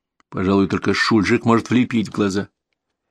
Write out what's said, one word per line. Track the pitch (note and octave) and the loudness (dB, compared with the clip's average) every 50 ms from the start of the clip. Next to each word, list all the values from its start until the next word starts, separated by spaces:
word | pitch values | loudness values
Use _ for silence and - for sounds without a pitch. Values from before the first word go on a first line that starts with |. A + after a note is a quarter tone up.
| _ _ _ _ _ _ | _ _ _ _ _ _
Пожалуй, | - G2 F#2+ F#2+ G2 G2 G2 | -8 -4 -2 0 2 2 2
только | F2 G#2 F#2 - G#2 G2 | 0 -2 -2 -2 -2 -2
Шульжик | - - - A#2+ A2 F#2 F#2+ A#2 B2 - | 0 0 2 2 2 2 2 0 0 2
может | A#2+ A2+ A2+ - - | 2 2 2 2 0
влепить | A2+ B2 B2 - - A2+ G2+ G2 | 0 0 0 0 0 -4 -4 -4
в | - | -4
глаза. | - G2+ G2+ F#2 G2+ F#2+ - _ _ _ _ _ _ _ _ _ _ _ _ | -2 -2 -2 -2 -4 -6 -6 _ _ _ _ _ _ _ _ _ _ _ _